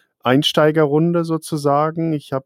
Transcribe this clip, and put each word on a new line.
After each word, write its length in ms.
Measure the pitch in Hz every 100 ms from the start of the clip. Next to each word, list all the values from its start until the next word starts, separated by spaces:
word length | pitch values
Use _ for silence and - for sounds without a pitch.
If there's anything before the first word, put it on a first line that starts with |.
| _ _
Einsteigerrunde 1000 | 120 135 - - 151 156 147 151 170 170 165
sozusagen. 880 | 160 - 151 143 143 156 165 165
Ich 180 | 151 -
hab 120 | 135